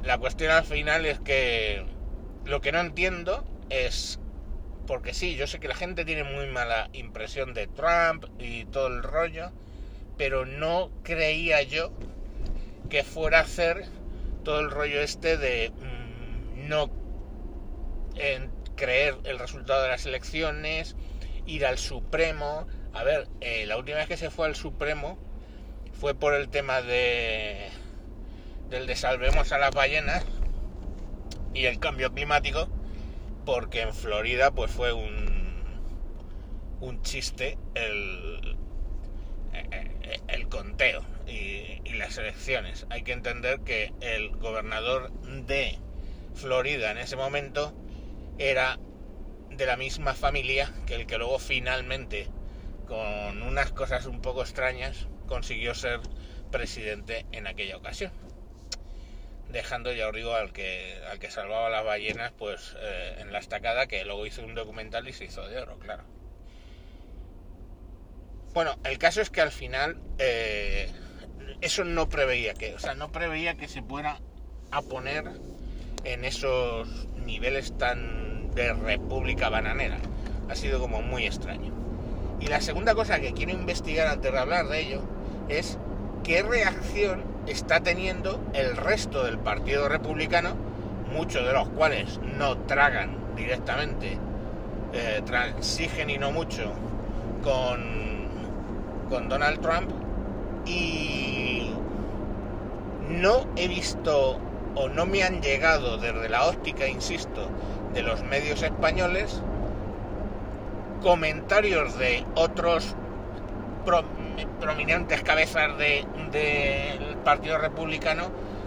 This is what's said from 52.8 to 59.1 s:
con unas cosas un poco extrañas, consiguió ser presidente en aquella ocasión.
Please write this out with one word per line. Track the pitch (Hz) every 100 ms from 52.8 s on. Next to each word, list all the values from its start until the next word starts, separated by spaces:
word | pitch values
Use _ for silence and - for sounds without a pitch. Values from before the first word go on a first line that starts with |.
| -
con | 113 107 104 104 101
unas | 120 139 135
cosas | - 131 123 131
un | 117
poco | 127 127
extrañas, | 120 - 127 127 131 - - - -
consiguió | 127 - 113 117
ser | 113 127 120 - - - - -
presidente | 131 117 - 107 104 - 113 -
en | 113 101
aquella | 95 98 92
ocasión. | - - 185 - - - - - - - - - -